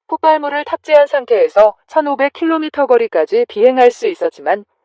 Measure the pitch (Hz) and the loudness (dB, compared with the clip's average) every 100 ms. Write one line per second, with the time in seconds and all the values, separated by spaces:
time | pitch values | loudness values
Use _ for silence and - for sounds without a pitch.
0 | - 320 320 311 285 294 294 320 - 302 | -12 -4 0 0 -2 -6 -6 -8 0 2
1 | 285 285 240 214 160 202 208 - _ 311 | 2 -2 -2 0 0 4 2 0 _ -4
2 | 294 262 277 - 330 320 311 - 269 240 | -4 -2 -4 -2 -4 -4 -6 -4 0 2
3 | 226 170 156 220 240 208 240 262 247 240 | 0 -4 -2 -2 -2 0 0 4 2 2
4 | 220 170 165 - 143 196 202 _ | -8 -4 -6 -6 -4 -4 -6 _